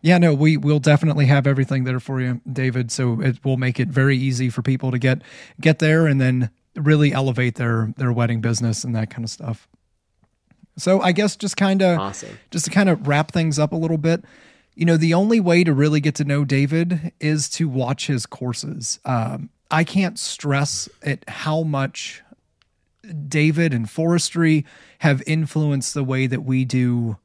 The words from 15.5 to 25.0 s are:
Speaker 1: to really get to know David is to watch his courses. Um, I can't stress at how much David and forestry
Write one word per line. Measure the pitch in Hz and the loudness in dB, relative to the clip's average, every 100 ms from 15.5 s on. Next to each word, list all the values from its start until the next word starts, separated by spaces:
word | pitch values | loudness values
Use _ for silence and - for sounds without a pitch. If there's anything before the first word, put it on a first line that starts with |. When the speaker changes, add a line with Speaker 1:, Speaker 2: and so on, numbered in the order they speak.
| 170 | 4
Speaker 1:
to | 170 | 4
really | 139 151 151 | 4 4 2
get | 147 | 0
to | 143 | -2
know | 143 143 | -2 0
David | 143 135 139 160 170 175 160 _ | 0 0 2 0 0 -2 -6 _
is | 151 151 - | -2 -2 -4
to | - 165 | -4 -2
watch | 127 123 131 - | -2 -4 -4 -2
his | 135 - | -4 -4
courses. | - 123 117 147 147 117 - | -10 -8 -8 -10 -10 -10 -10
Um, | - 123 113 120 - _ _ | -4 -4 -2 -6 -12 _ _
I | 156 | 0
can't | 165 190 185 - | 0 0 -2 -4
stress | - - 147 139 147 - - _ | -10 -8 -2 -2 -2 -6 -10 _
at | - 135 - | -8 -8 -8
how | - 156 156 | -8 -4 -2
much | 160 143 135 - - - _ - _ _ _ _ _ _ 214 160 147 | -2 -4 -4 -8 -14 -16 _ -20 _ _ _ _ _ _ -14 -12 -4
David | 151 156 156 165 | 0 2 2 0
and | 127 110 | 0 -4
forestry | - 160 170 - 170 165 156 143 - - _ | -4 0 0 0 0 2 2 0 -14 -20 _